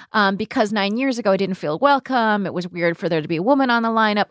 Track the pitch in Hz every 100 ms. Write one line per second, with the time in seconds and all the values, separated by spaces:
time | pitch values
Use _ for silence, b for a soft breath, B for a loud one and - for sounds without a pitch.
0 | B 220 202 196 214 269 214 214 196 220
1 | 269 240 214 190 190 185 151 160 269 277
2 | 254 254 220 208 185 170 175 175 170 170
3 | 180 165 151 160 196 277 262 233 226 226
4 | 214 208 196